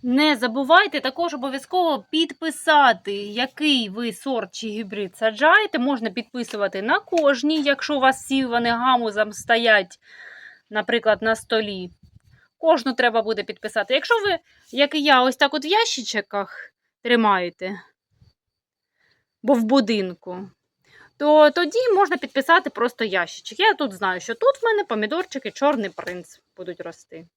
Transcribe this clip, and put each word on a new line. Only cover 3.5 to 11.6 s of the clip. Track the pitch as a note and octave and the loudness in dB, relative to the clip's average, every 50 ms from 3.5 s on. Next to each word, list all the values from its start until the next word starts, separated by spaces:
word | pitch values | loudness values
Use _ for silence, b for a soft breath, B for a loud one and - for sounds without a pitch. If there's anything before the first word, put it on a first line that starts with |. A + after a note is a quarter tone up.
| _ - D4+ D4+ C#4+ B3+ A3+ G3+ | _ -4 0 0 0 0 -2 -4
ви | F#3 G#3+ A#3+ A#3 G3+ | -6 -6 -6 -6 -8
сорт | - - C#4 C4 A#3 G#3 F#3 _ | -8 -6 -4 -4 -4 -4 -6 _
чи | - - A3 | -12 -10 -8
гібрид | G#3 G#3+ A3+ F#3+ G3 G3+ G3+ F#3 _ - | -8 -8 -10 -10 -8 -8 -8 -10 _ -2
саджаєте. | A3 A3 A3 G#3+ C4+ D#4 F4 G#4 G#4+ - - D4 | -2 -2 0 2 4 6 6 6 4 2 -2 -2
Можна | B3 C4+ C#4+ B3 A3+ A3 | 0 0 -2 -2 -4 -6
підписувати | F#3 A#3+ A3+ _ _ B3 A#3+ - - G#3+ G3+ G3 - F#3+ | -6 -6 -10 _ _ -10 -10 -8 -4 -4 -4 -4 -4 -4
на | G3 A#3 D4+ G4 | -2 -2 -2 -2
кожній, | G#4+ - - E4+ D#4 C#4 C#4+ A#3+ C4 D4 D#4+ D#4 | -2 0 0 2 4 4 2 2 0 -2 0 0
якщо | C#4+ C#4+ C#4 C4+ - - D4+ C#4 | 0 0 0 -2 -2 -4 -2 2
у | |
вас | B3+ C4 C4 - - | 2 2 2 2 -4
всі | - C4+ C4+ C4+ | -4 -2 -2 -2
вони | B3 A#3 A#3+ A#3 A#3 | 0 -2 -2 0 0
гамузом | A#3 A#3 A#3+ B3+ B3+ B3 A#3+ A3 G3+ G#3 G#3+ G#3+ G#3 | -2 0 0 2 2 2 0 -2 -2 -2 -2 -2 -4
стоять, | - - - A#3 A#3 A#3 A3+ A3 G#3 F#3+ F3+ - _ B B B B B B B B B B B B B B | -16 -10 -4 -4 0 4 4 4 4 2 0 -10 _ B B B B B B B B B B B B B B
наприклад, | G#3 G#3+ G#3 - A3 A#3 A3+ A3 G#3+ G3+ | -6 -6 -2 -2 -2 0 2 2 0 2
на | A3 A3 A3+ | 2 -2 -2
столі. | A3 - _ - A3 | -2 -2 _ -2 -2